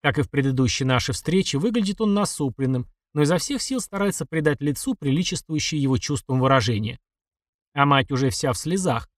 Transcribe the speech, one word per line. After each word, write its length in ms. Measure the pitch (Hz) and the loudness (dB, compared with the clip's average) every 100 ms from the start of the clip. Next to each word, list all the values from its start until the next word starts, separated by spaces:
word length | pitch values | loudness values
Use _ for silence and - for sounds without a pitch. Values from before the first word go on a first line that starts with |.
Как 160 | 147 147 | 0 0
и 40 | |
в 80 | 139 | 0
предыдущей 540 | 139 135 131 127 - | 0 0 2 0 0
нашей 280 | 131 127 - | 0 0 0
встрече, 460 | 98 - 185 185 139 | -4 0 0 0 0
выглядит 420 | 208 233 196 196 | 0 0 -2 -2
он 140 | 214 | 0
насупленным, 720 | 202 202 - 139 117 131 127 - _ _ | 0 -2 -2 -4 -2 -2 -2 -4 _ _
но 100 | 151 | 0
изо 140 | 147 175 | 2 2
всех 240 | - 277 | 0 -4
сил 200 | - 262 | -4 -4
старается 440 | - 196 202 - | -4 -2 -2 -2
придать 380 | 151 160 151 147 | -4 0 0 2
лицу 320 | 143 139 - | -2 -2 -4
приличествующее 880 | - 147 139 180 180 - 156 - 151 | -2 0 0 0 -6 -4 -4 -2 0
его 160 | 135 131 | 0 0
чувствам 420 | - 147 - 131 | -2 -6 -2 2
выражение. 580 | 131 135 107 107 104 123 _ _ _ _ _ _ _ | 4 4 2 -2 -4 -10 _ _ _ _ _ _ _
А 100 | 143 | 0
мать 260 | 143 139 - | 4 4 2
уже 200 | 131 135 | 0 0
вся 240 | - 139 | 0 -2
в 40 | 117 | -2
слезах. 520 | 156 190 180 117 - | -2 -2 0 -2 -6